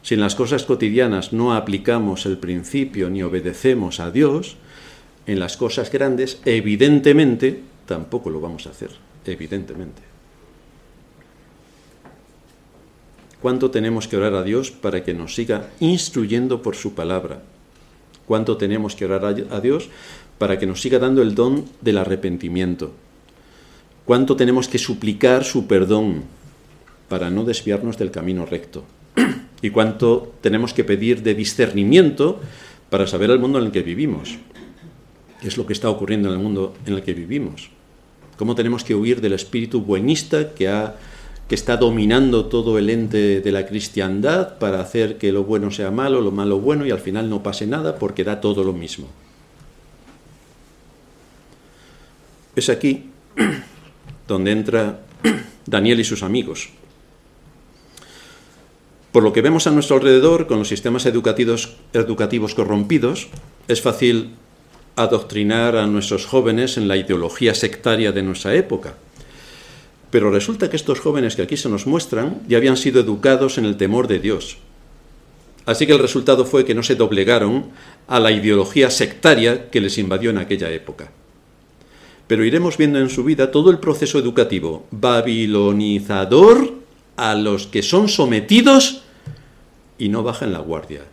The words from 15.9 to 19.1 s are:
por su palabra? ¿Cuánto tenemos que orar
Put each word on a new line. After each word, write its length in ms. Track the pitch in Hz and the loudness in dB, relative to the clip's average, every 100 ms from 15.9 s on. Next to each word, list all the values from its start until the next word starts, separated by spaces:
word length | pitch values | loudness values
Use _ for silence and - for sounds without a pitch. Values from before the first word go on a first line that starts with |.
| 175 - - 107 117 127 120 | 0 -2 -4 -2 -2 -2 -4
por 140 | 117 - | -4 -6
su 180 | 101 | -10
palabra? 500 | 101 82 92 90 69 - _ _ _ _ _ _ - - | -8 -4 -4 -6 -14 -18 _ _ _ _ _ _ -20 -4
¿Cuánto 320 | 110 110 110 | -2 -2 -2
tenemos 380 | 101 107 104 - | -2 -2 -4 -6
que 100 | |
orar 200 | 95 | -4